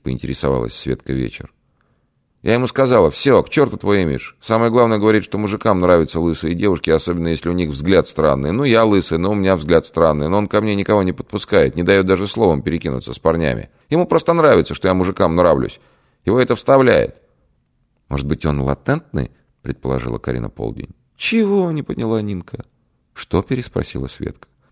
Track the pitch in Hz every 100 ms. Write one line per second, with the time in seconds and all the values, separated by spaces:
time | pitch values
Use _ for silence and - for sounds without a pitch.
0 | 64 64 65 65 69 65 57 - 67 62
1 | - 65 58 - - _ _ _ _ _
2 | _ _ _ _ - 117 127 - 127 117
3 | 82 - 139 107 - 151 131 104 101 101
4 | 82 65 - - - 113 117 120 117 107
5 | 110 107 - 101 104 107 113 92 87 85
6 | 78 82 82 78 80 87 101 82 - 80
7 | 90 87 82 78 85 90 78 69 82 90
8 | - - 78 67 71 110 143 110 113 101
9 | - 82 92 104 95 90 76 82 - 82
10 | 80 76 76 101 101 104 107 101 101 104
11 | 92 - - 101 - 98 69 73 90 98
12 | 95 92 101 113 101 71 76 82 80 64
13 | 60 58 80 82 73 57 50 _ - 160
14 | 170 165 170 170 151 95 78 80 95 92
15 | 90 92 87 85 87 69 53 - _ _
16 | _ _ 92 123 123 120 - 135 127 82
17 | 55 - _ _ _ _ _ _ _ _
18 | - 69 71 - 78 73 67 71 - 147
19 | - 73 64 _ _ _ 64 - 65 65
20 | 60 57 64 62 55 - 55 - - -
21 | _ - - 226 202 202 175 156 - -
22 | 110 113 104 92 - - - _ _ _
23 | _ - - 95 - 127 - - 76 65
24 | 65 - - - _ _ _